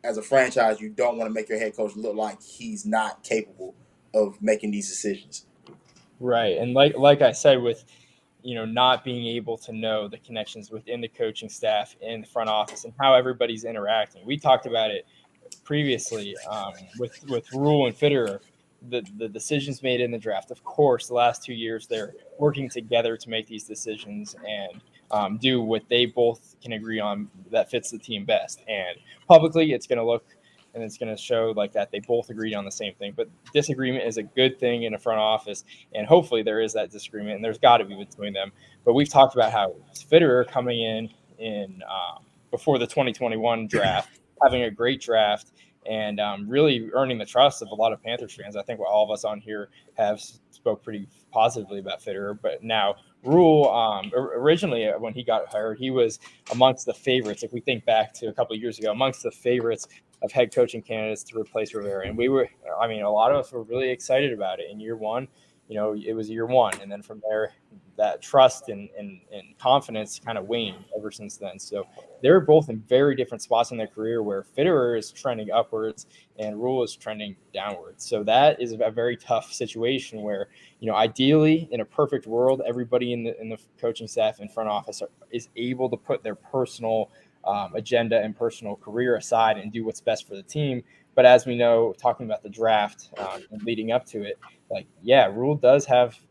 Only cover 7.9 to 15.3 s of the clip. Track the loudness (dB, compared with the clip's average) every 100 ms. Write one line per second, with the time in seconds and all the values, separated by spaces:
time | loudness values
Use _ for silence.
7.9 | _ _ _ _ _ -12 -8 -4 2 4
8.9 | 4 -2 -6 -6 -6 -6 -10 -10 -6 -2
9.9 | -2 -4 -12 _ -10 -10 -12 -14 -16 -10
10.9 | -8 -10 -4 -6 -6 -14 -4 0 0 -2
11.9 | _ -12 -12 -8 -4 0 0 -2 -8 -18
12.9 | 0 6 6 6 -2 -4 -4 -8 -6 -2
13.9 | 0 -2 -8 -8 -2 4 4 4 0 0
14.9 | -2 -10 _ _